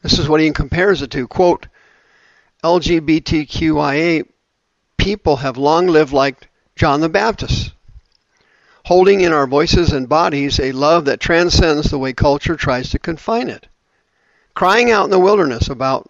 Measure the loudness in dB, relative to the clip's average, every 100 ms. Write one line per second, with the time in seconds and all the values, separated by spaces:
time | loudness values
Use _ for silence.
0 | 0 -2 2 2 2 0 -4 0 0 0
1 | -4 -8 -8 0 2 0 -6 _ _ _
2 | _ _ _ _ _ _ -2 0 0 -2
3 | 0 -2 0 -4 -4 -4 -2 0 -2 -2
4 | -2 -2 -6 _ _ _ _ _ _ -4
5 | -4 -2 -2 -2 -2 -2 0 2 4 2
6 | 2 0 0 -4 -20 _ _ -2 0 0
7 | 0 0 -2 -4 -4 -4 -6 -14 -20 -20
8 | _ _ _ _ _ _ _ _ 0 4
9 | 4 4 2 2 2 0 2 2 2 0
10 | 0 0 0 -2 -2 -2 -4 0 2 2
11 | 2 -4 0 2 2 2 2 2 -2 -4
12 | -6 0 0 0 -2 -4 -2 -4 -4 -8
13 | -8 -8 -4 -4 -4 -10 _ _ _ _
14 | _ _ _ _ _ -2 2 2 2 2
15 | 2 2 4 2 0 -2 -4 -2 -4 -4
16 | -6